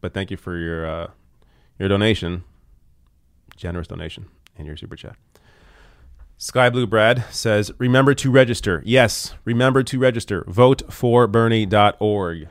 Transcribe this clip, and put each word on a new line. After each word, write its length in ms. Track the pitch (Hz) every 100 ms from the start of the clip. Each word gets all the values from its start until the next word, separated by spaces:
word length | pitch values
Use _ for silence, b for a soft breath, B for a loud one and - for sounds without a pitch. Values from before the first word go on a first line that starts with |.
But 120 | 92
thank 180 | 95 95
you 60 | 95
for 200 | - 87
your, 280 | 82 82 80
uh, 220 | 80 85 _ _ _ _ _ _ _
your 100 | 95
donation, 540 | 98 107 104 87 87 - _ _ _ _ _ _ _ _ _ _ _
generous 300 | 87 87 85
donation, 400 | 85 82 - - _ _ _
and 100 | 76
your 100 | 76
super 200 | - -
chat. 200 | - - _ b b b b b b b b b b _
Sky 320 | - 123 123
Blue 180 | 120 120
Brad 380 | 110 110 123 117
says, 400 | - 113 104 104 -
"Remember 340 | 123 127 135
to 160 | 139 135
register." 520 | 127 131 117 - 85
Yes, 500 | 78 127 120 - - -
remember 380 | - 117 131 131
to 140 | 123 127
register. 460 | 127 117 - 98 -
Vote 340 | 90 127 135 -
for 340 | - 123 120 117
Bernie 380 | 110 113 113 104
dot 300 | 104 104 -
org. 480 | 107 104 90 82 73